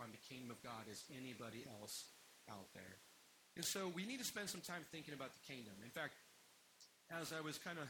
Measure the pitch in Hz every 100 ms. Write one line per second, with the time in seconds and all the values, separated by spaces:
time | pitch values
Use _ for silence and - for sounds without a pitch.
0 | 117 107 - 127 120 110 123 113 107 101
1 | - 135 127 113 113 113 135 107 107 -
2 | - - - - - 104 92 92 92 95
3 | - - - - - - 170 196 185 170
4 | 202 262 214 214 202 185 156 175 151 165
5 | 151 139 131 - - 131 110 98 117 165
6 | 147 - - - - - - - - -
7 | - 165 156 160 156 - 180 170